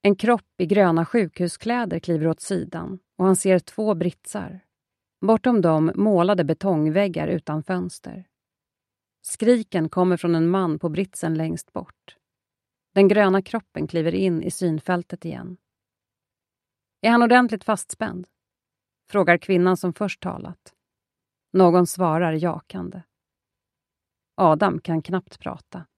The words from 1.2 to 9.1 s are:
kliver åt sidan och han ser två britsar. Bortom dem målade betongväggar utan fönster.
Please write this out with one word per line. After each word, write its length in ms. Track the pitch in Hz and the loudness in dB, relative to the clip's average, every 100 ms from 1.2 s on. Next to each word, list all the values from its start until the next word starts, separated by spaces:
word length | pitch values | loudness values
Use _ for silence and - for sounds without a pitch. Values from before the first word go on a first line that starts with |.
| 175 - 175 - 220 247 220 170 | -2 -2 -6 -4 -4 -4 -4 -6
kliver 280 | - 165 160 | -2 0 0
åt 140 | 160 | -2
sidan 580 | - 180 165 165 165 185 _ - | -4 -6 -6 -10 -10 -12 _ 0
och 80 | |
han 120 | 185 185 | 2 4
ser 220 | 196 185 | 4 2
två 360 | - - 214 | 0 -4 -2
britsar. 640 | 175 170 - - 208 185 185 _ _ _ _ _ _ | 0 -2 -4 -14 -12 -12 -14 _ _ _ _ _ _
Bortom 400 | 190 220 254 226 | 0 0 2 2
dem 320 | 170 156 160 | 2 2 0
målade 500 | - 214 190 180 190 | 2 2 2 2 2
betongväggar 840 | 147 156 196 160 156 165 202 165 151 | 0 -2 0 0 0 0 0 -2 -4
utan 340 | 170 - 156 | -4 -4 -8
fönster. 640 | 156 180 180 - - 190 180 _ _ _ _ _ _ _ _ | -4 -6 -6 -12 -16 -18 -20 _ _ _ _ _ _ _ _